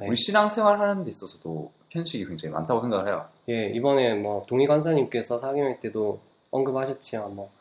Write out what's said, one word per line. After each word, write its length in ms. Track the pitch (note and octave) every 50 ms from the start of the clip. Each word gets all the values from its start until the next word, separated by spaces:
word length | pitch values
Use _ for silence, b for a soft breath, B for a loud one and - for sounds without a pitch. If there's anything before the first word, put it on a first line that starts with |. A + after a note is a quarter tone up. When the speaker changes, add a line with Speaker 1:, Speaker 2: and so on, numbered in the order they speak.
Speaker 1:
네. 80 | G2 G2+
Speaker 2:
우리 80 | A#2
신앙생활 640 | A#2+ - - G3+ G#3+ G#3 G#3 G#3+ A#3 A3 G#3 G#3 G#3
하는 240 | G#3 G3+ G3+ G3 F3+
데 60 | A#2
있어서도 600 | - - G2 F#2 - - - E2+ E2 D#2 D2 - - _ _ -
편식이 360 | - E3 E3+ - - A#2+ F#2+
굉장히 260 | E2+ F2+ D#2 - D#2 D2+
많다고 280 | - D#3 D#3 B2+ A2+
생각을 260 | A2+ B2 A2 F#2+ F#2
해요. 180 | G2+ G2 D#2+ - - - _ _ -
Speaker 1:
예, 200 | A#2 A2+ A2 G2
이번에 440 | - A#2 A#2+ C#3 C#3 C#3 B2+ A#2+ A2
뭐 280 | G2+ G2+ G#2 G#2 G2+ G2+ -
동희 180 | B2 B2+ C#3
간사님께서 720 | C#3+ D3 D3+ D3+ E3 E3 D3 C3 A#2 - A#2+ A2 - A#2+ A#2+
사경회 400 | B2+ C3+ C#3 C#3+ C#3+ C#3 B2 -
때도 400 | - A2+ G#2 A2 G#2+ G#2 G2+ - - _ _ _ _ _
언급하셨지만 840 | - C3 C3+ C3+ C3 C3 C3 C#3 C#3 - - - - A2 G#2 G2+ G2+
뭐 120 | G2+ G2 G2 - b